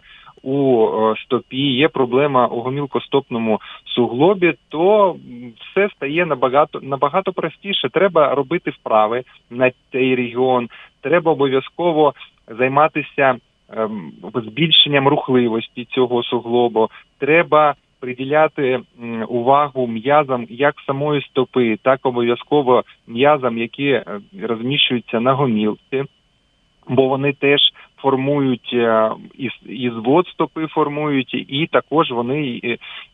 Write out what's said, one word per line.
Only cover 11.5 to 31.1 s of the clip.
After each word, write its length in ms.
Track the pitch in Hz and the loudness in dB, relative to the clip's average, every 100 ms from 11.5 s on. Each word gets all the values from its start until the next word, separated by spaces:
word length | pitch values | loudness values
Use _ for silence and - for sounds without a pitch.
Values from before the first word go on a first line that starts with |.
| 135 - - 175 156 147 - - _ - | 0 -4 -2 0 2 2 0 -10 _ -12
займатися, 880 | 113 131 139 156 151 139 - 135 120 _ _ _ 110 | -2 0 2 2 0 -6 0 0 0 _ _ _ -6
ем, 340 | 107 107 76 - 90 123 | -4 -6 -14 -16 -10 -8
збільшенням 720 | 110 123 165 - 147 143 135 | -8 -4 2 2 4 2 2
рухливості 760 | 147 - 127 120 113 - 123 120 | 2 2 2 2 0 -6 -12 -6
цього 380 | 131 120 120 | -2 0 0
суглобу, 680 | 120 120 117 120 120 110 110 - _ _ | -2 -4 0 0 2 2 0 -4 _ _
треба 560 | 139 165 156 151 151 - _ _ | 0 2 4 4 2 0 _ _
приділяти, 760 | 127 127 135 151 156 - 131 123 - - | -12 -8 -2 2 2 0 -2 -2 -6 -14
м, 220 | 117 113 110 | -10 -8 -4
увагу 600 | 120 123 143 147 131 120 | 0 2 4 2 -2 -4
м'язам 580 | 113 131 147 139 127 117 | -4 2 2 2 -4 -6
як 260 | 123 143 - - | -2 -2 -2 -6
самої 360 | 139 151 147 | -4 -2 -2
стопи, 560 | - 135 127 127 117 107 | -2 -2 -2 0 0 0
так 180 | 127 135 | 0 0
обов'язково 800 | 131 120 120 120 - 147 127 117 - _ - | -2 -2 0 -2 0 0 4 2 0 _ -10
м'язам, 500 | 117 143 147 123 117 | 0 2 2 0 -4
які, 300 | 117 - 143 | -6 -4 -2
е, 180 | 123 - 101 - 98 | -2 -4 -12 -14 -10
розміщуються 800 | 110 110 123 143 - 123 - 113 | -6 -4 -2 -2 0 -2 -4 -2
на 140 | 127 | 0
гомілці, 680 | 135 139 107 107 - _ 135 139 _ _ _ _ _ _ _ - | 2 0 0 0 -4 _ -8 -8 _ _ _ _ _ _ _ -2
бо 200 | 127 131 | 2 2
вони 260 | 135 143 | 2 -2
теж 280 | 131 143 143 - - - - | 0 2 2 2 -2 -20 -6
формують, 720 | 139 131 139 143 135 120 - | 0 0 0 0 0 -2 -2
е, 380 | 120 117 110 110 - - - | 0 2 2 0 -2 -14 -10
і 100 | 120 | -10
с-, 220 | - - | -10 -14
і 200 | 110 123 | -6 -6
звод 380 | 113 117 165 180 | -2 2 2 2
стопи 400 | - 156 160 156 | -4 -6 -6 -6
формують, 680 | 160 147 147 151 | -2 -2 -2 -2